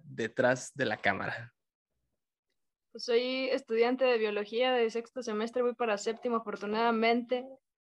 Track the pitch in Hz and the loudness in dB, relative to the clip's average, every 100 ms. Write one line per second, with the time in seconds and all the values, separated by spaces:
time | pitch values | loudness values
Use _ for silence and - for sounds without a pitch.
0 | 147 127 113 - 123 131 - 139 117 107 | -10 -6 -4 2 2 2 -2 -4 -2 0
1 | 101 95 - - 117 _ _ _ _ _ | 0 0 -4 -8 -12 _ _ _ _ _
2 | _ _ _ _ _ _ _ _ _ 226 | _ _ _ _ _ _ _ _ _ -10
3 | 247 233 254 262 262 262 269 226 233 254 | 0 0 2 -2 -2 -2 0 2 2 4
4 | 254 233 214 208 208 226 254 247 226 233 | 2 4 2 -2 -2 0 2 2 2 -2
5 | 233 262 233 214 233 254 240 240 233 233 | -8 -8 -4 -2 -2 0 -2 0 0 0
6 | 233 220 247 226 208 202 208 214 233 220 | -2 -4 -2 -2 -2 -6 -4 0 2 4
7 | 226 240 240 247 262 269 _ _ | 4 2 0 -4 -4 -16 _ _